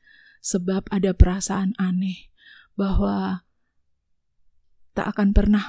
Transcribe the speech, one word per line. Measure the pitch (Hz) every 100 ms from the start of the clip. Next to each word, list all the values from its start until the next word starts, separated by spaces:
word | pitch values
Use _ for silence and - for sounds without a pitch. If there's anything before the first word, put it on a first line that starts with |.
| _ _ _ _
sebab | - 196 180 190 -
ada | 202 190
perasaan | 180 - 190 - 190 190 -
aneh | 185 185 190 180 - _ - - _ -
bahwa | 196 190 202 202 190 185 - _ _ _ _ _ _ _ _ _ _ _ _ _ - -
tak | - 202
akan | 202 202
pernah | 202 208